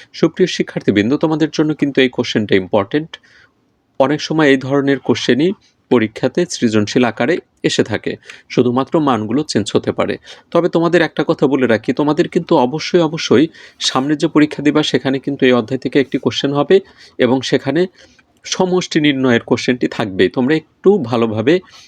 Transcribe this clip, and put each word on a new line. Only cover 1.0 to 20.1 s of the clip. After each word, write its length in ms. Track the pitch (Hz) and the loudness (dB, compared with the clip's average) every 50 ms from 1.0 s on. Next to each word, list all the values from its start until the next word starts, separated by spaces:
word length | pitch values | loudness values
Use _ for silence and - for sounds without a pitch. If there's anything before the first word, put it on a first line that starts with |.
| 101 113 143 | 2 0 0
তোমাদের 340 | 147 - 160 160 151 160 147 | 0 0 -2 0 0 -2 -2
জন্য 240 | - - 156 151 151 | 0 -2 -2 -2 0
কিন্তু 260 | - 147 143 135 - | -2 -2 -2 0 2
এই 80 | 131 123 | 0 0
কোশ্চেনটা 460 | - - 120 - - 123 107 98 110 | 0 -2 -6 -2 -2 -2 -2 0 0
ইম্পর্টেন্ট। 640 | 98 92 92 - 107 98 107 - 151 160 160 - - _ _ _ _ _ _ _ _ _ _ _ _ _ _ _ - | 0 0 0 -2 -2 -2 0 -2 -4 -4 -4 -14 -20 _ _ _ _ _ _ _ _ _ _ _ _ _ _ _ 0
অনেক 220 | 135 131 151 147 | 0 0 0 -2
সময় 280 | - - 160 160 156 139 | -4 -4 0 2 4 4
এই 80 | 135 | 4
ধরনের 420 | 131 131 127 139 143 135 139 139 127 | 2 2 0 -2 0 2 0 -2 -2
কোশ্চেনই 540 | - - 120 - - - 123 123 151 185 208 _ _ _ _ _ _ - | 0 -2 -2 -2 2 0 0 2 2 -2 -2 _ _ _ _ _ _ 0
পরীক্ষাতে 560 | 131 120 110 104 - - - 131 - 175 175 170 | 2 2 2 0 -4 -4 -4 -4 -2 -2 -4 -4
সৃজনশীল 540 | - - - 117 107 110 104 - - - 123 | -4 -2 -2 0 0 0 -2 0 0 0 0
আকারে 340 | 117 107 - 123 127 175 - - _ _ _ - | 0 0 -2 -2 -2 -2 -4 -6 _ _ _ -4
এসে 220 | 160 - - 139 | -4 0 0 -2
থাকে, 320 | - 104 - - - 92 - _ - - - _ - | -2 -2 -6 -6 -6 -10 -10 _ -20 -20 -20 _ -6
শুধুমাত্র 520 | - - 123 123 120 127 135 - - 170 | 0 0 0 2 2 -2 -2 0 -2 0
মানগুলো 420 | 151 143 123 107 107 104 110 143 156 | 0 2 0 0 -2 -2 -2 -4 -4
চেঞ্জ 280 | - - 117 98 - - | -2 -2 -4 -4 -2 -2
হতে 160 | 107 - - - | -2 -2 -2 -4
পারে। 260 | - - 98 101 - _ - - - _ _ | -2 -2 -4 -4 -8 _ -18 -20 -20 _ _
তবে 180 | - 170 170 175 | -2 0 0 2
তোমাদের 340 | - 170 165 170 165 175 165 | 0 0 0 2 2 2 2
একটা 220 | 147 - - 151 | 2 -2 -4 -2
কথা 200 | - 165 - 160 | -2 0 0 2
বলে 200 | 135 135 131 127 | 0 2 2 2
রাখি, 260 | 117 113 104 - - 127 | 2 2 0 0 -2 -2
তোমাদের 360 | - 151 147 151 156 170 - | -2 0 0 0 0 -2 -2
কিন্তু 280 | - 185 170 - 175 | -2 -4 -2 2 2
অবশ্যই, 440 | 151 123 123 147 156 - - - 180 | 2 2 2 -2 -6 -8 -2 0 0
অবশ্যই 480 | 165 151 165 156 - - 117 110 151 165 - - - - _ - | 0 0 -2 -4 -2 2 2 2 2 2 -2 -12 -20 -20 _ -8
সামনে 380 | - - - 131 135 143 156 | -6 -4 -2 -2 0 0 -2
যে 120 | 147 170 160 | -2 -2 0
পরীক্ষা 340 | - 156 151 151 - - 143 | 2 2 2 2 0 -2 -2
দিবা 200 | 147 143 151 151 | 0 2 2 0
সেখানে 360 | - - 127 - 135 131 135 | 0 -2 -2 0 0 -4 -4
কিন্তু 280 | - 147 139 - 135 | -4 -6 -4 2 2
এই 60 | 127 123 | 4 4
অধ্যায় 260 | 123 110 110 135 123 | 2 0 -2 -6 -6
থেকে 220 | - 139 - 147 | -4 -2 0 0
একটি 180 | 131 - - 135 | 0 0 -2 -4
কোশ্চেন 340 | - - 113 - - 139 143 | -4 -2 -4 -2 -4 -2 -2
হবে 280 | 143 143 - 190 196 - - - _ - - _ - | -2 0 2 2 2 2 0 -20 _ -20 -14 _ -2
এবং 220 | 127 117 123 135 | 0 2 0 0
সেখানে 460 | 123 - - 127 - 139 135 165 185 190 _ _ - _ _ _ _ _ _ _ - | -2 -2 -2 -2 -2 -2 -2 -2 -2 -2 _ _ -20 _ _ _ _ _ _ _ -16
সমষ্টি 560 | - - - 190 180 180 180 170 - - 165 | -10 -2 -2 0 0 0 -2 -2 0 -2 0
নির্ণয়ের 400 | 151 147 139 131 131 131 117 117 | 2 2 2 2 2 2 2 2
কোশ্চেনটি 480 | - - 127 113 - - 123 123 - - | 2 0 -2 -2 0 -2 -2 -2 -2 -4
থাকবেই। 400 | - - 120 101 | -4 -4 -6 -4